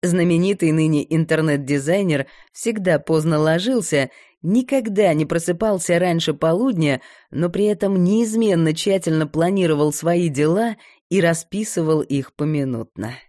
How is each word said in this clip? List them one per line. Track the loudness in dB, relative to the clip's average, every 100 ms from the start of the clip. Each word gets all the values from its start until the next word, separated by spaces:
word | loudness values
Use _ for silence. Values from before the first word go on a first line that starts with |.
Знаменитый | 0 2 2 2 2 0 0
ныне | 2 2 0 0
интернет-дизайнер | -2 0 0 2 0 0 -2 0 0 0 -2 -4 -12 -20
всегда | -8 -6 -2 0 0
поздно | 0 0 2 2
ложился, | 2 0 0 -2 0 -2 -2 -8 -20 _
никогда | -2 0 0 -2 -2 2 2
не | 2 0
просыпался | -2 -2 -2 0 -2 0 0
раньше | 2 0 -2
полудня, | -2 0 2 0 0 0 -2 -6 -20 _
но | -4 -4
при | 0 -2
этом | 0 0 2
неизменно | 2 2 0 0 2 2 2
тщательно | 0 0 0 0 0 0
планировал | 0 0 2 0 2 0
свои | 0 -2 0 0
дела | 0 0 2 -2 -4 -14 _ _
и | 0
расписывал | 2 0 -4 -8 -6 -4 0 0
их | 0 -4 -6
поминутно. | _ -4 -2 -2 -4 -8 -10 -10 -10